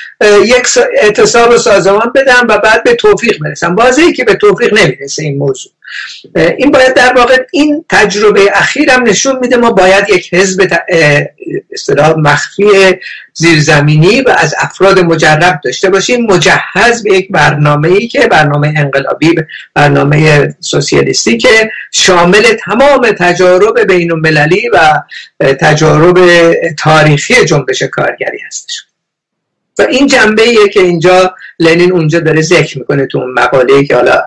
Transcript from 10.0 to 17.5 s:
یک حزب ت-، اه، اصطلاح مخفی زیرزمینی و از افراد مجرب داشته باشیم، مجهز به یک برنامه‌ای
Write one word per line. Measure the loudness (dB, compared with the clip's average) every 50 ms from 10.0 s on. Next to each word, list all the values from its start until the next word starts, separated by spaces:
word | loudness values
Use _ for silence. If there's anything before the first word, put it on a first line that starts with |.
| 2 0
یک | 0 -2 -2 -2 -2
حزب | 0 0 0 0 -2 -2
ت-، | 0 -2 -4 -4 -2
اه، | -2 0 0 2 0 0 -2 -6 -10 _ -12 -10 -10 -10 -10 _
اصطلاح | -16 -12 -6 -4 0 0 2 0 0 0
مخفی | 0 0 0 -2 -4 -8 -4 -2 0 2 2 4 4 2 0 -2 -6 -14 -18 -18 -20 _ _
زیرزمینی | -4 0 0 2 2 2 2 0 2 2 2 2 2 2 2 2 2
و | 0 0 0 0
از | -2 -4 -4 -6
افراد | -6 -8 -4 0 0 2 2 2
مجرب | 2 0 0 0 2 0 2 2 2 0 0 -2 -6
داشته | -8 -6 -2 -2 0
باشیم، | 0 0 0 -2 -2 -2 0
مجهز | 0 0 0 2 0 0 -2 -4 -6 -4 -2 0 0 0 -2 -2
به | 0 0 0
یک | -2 -2
برنامه‌ای | -2 0 0 0